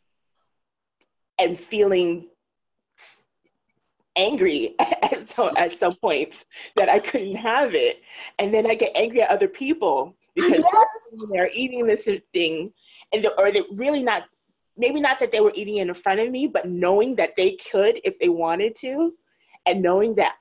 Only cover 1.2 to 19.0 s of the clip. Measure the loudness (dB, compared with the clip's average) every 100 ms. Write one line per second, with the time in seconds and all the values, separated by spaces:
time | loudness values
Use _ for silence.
1.2 | _ -2 -2 -4 -6 0 2 2 0 -2
2.2 | -10 _ _ _ _ _ _ _ -20 _
3.2 | _ _ _ _ _ _ _ _ _ -2
4.2 | 0 2 0 0 -2 -2 -2 0 -2 -4
5.2 | -6 -4 -2 0 -2 0 -2 0 -2 -2
6.2 | -4 -10 _ -20 -6 0 2 2 0 -4
7.2 | -4 -6 -2 0 0 2 0 -2 -10 -20
8.2 | -12 -6 0 2 2 0 0 0 0 2
9.2 | 2 2 0 -2 -4 -2 0 0 -4 -10
10.2 | _ -2 2 4 4 6 4 0 -16 -14
11.2 | -6 -2 -2 -2 -6 -2 0 0 0 -4
12.2 | -4 -2 -2 -2 -8 -12 _ -20 _ -2
13.2 | 0 2 2 2 -2 -4 -2 0 0 -2
14.2 | -4 _ _ _ _ -4 -2 0 0 0
15.2 | 0 2 2 0 -4 -4 -4 -4 -2 0
16.2 | -2 -2 -2 -2 -4 -2 2 2 2 0
17.2 | -2 0 0 -2 -2 2 2 2 -2 -2
18.2 | 0 0 0 -2 -2 -4 -8 -2